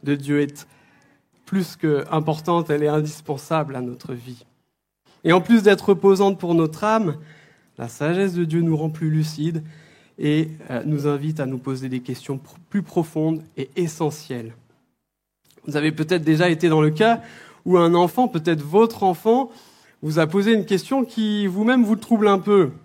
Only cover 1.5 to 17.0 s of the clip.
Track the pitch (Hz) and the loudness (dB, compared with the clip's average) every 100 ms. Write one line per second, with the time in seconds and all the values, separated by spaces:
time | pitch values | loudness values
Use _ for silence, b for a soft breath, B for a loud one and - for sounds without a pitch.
1.5 | 190 170 - 160 143 135 156 156 156 156 | -4 -4 -4 -2 -2 0 -4 -2 -4 0
2.5 | 170 160 147 151 151 151 151 - 139 - | -2 0 -2 0 0 -2 -8 -10 -10 -4
3.5 | 160 147 131 123 120 - 123 120 123 _ | -4 -4 -8 -10 -12 -14 -14 -14 -20 _
4.5 | _ _ _ _ _ _ b 156 180 175 | _ _ _ _ _ _ b 2 2 6
5.5 | 226 202 196 - 185 196 190 196 196 175 | 4 6 4 2 2 4 4 4 0 0
6.5 | 170 160 160 208 220 196 143 B B B | 2 0 0 0 0 0 -6 B B B
7.5 | B B - 117 - 147 175 196 175 170 | B B -16 -14 -6 -4 0 -2 -2 -2
8.5 | 160 170 156 160 156 160 156 156 - 156 | 0 0 0 -2 -4 -2 -2 -2 -4 -6
9.5 | 165 - B B B B - 147 151 160 | -6 -10 B B B B -6 -2 0 -2
10.5 | 156 - 127 151 151 143 143 151 156 131 | -6 -10 -8 -4 -4 -2 -4 -4 -6 -6
11.5 | 131 127 131 131 127 123 127 - 139 - | -6 -8 -8 -6 -8 -8 -14 -10 -12 -12
12.5 | - _ 202 175 - 160 - 156 160 156 | -20 _ -6 -4 -4 -4 -2 -2 -4 -8
13.5 | - 135 - 175 - 156 143 - 123 113 | -12 -10 -4 -6 -2 -6 -6 -12 -12 -12
14.5 | 113 _ _ _ _ _ _ _ _ _ | -18 _ _ _ _ _ _ _ _ _
15.5 | _ - 151 156 156 156 185 156 156 180 | _ -8 -2 -2 -2 -2 -2 2 2 2
16.5 | 160 175 156 151 151 | 2 2 4 2 2